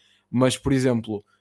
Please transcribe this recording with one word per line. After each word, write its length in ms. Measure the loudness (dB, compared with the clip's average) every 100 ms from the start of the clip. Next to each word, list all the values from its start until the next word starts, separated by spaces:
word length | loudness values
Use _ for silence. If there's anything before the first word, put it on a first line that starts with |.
| _ _ _
Mas, 280 | 0 2 2
por 160 | 0
exemplo, 500 | 0 2 0 -4 -8 -10 _